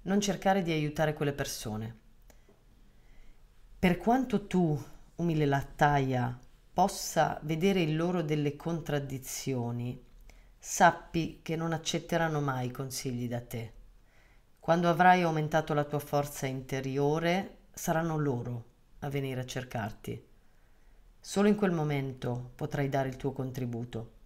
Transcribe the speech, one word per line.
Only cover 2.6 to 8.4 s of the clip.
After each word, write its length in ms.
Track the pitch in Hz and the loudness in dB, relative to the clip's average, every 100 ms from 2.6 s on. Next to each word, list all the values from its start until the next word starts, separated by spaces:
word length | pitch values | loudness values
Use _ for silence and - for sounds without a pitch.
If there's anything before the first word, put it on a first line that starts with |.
| _ - - - - - - - - - - - | _ -20 -20 -20 -20 -20 -20 -20 -20 -20 -20 0
Per 200 | 190 175 | 2 4
quanto 500 | - 254 254 202 - | 2 2 2 -2 0
tu, 360 | 185 170 147 - - - - | 2 2 0 -6 -18 -18 -4
umile 300 | 170 156 143 | 0 2 2
lattaia, 920 | 139 - - 147 143 135 123 120 123 - - - | 2 -2 2 4 4 2 0 -2 -6 -16 -20 -8
possa 680 | - 196 - - 170 151 - | 2 2 0 -2 0 2 0
vedere 380 | 151 160 190 190 | -4 0 2 2
in 140 | 156 156 | 2 0
loro 280 | 170 180 | 0 0
delle 320 | 156 151 | 0 0